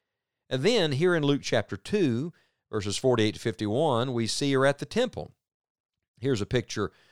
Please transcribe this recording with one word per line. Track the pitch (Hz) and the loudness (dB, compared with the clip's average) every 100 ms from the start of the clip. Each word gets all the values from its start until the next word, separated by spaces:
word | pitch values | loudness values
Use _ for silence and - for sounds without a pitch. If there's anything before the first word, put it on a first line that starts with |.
| _ _ _ _ _ | _ _ _ _ _
And | 131 | 0
then | 147 240 160 | 2 2 2
here | 135 180 | 2 2
in | 170 | 2
Luke | 143 143 | 2 0
chapter | - 123 104 - | 2 -2 -2 -8
two, | - 208 160 117 165 - _ _ _ | -4 0 2 0 -4 -10 _ _ _
verses | 110 98 95 | -6 -4 0
forty-eight | 131 123 107 | 2 4 2
to | 98 | 0
fifty-one, | 120 110 107 110 160 120 127 | -6 -4 -2 0 0 0 -2
we | 120 113 | -2 -2
see | - 143 | -2 0
her | 135 135 | 2 2
at | 139 | 0
the | - | -4
temple. | 208 247 - 76 _ _ _ _ _ _ _ _ _ | -2 -2 -4 -14 _ _ _ _ _ _ _ _ _
Here's | 123 120 | -2 -2
a | 98 | 0
picture | 123 - - 98 - _ | -2 -2 -4 -6 -6 _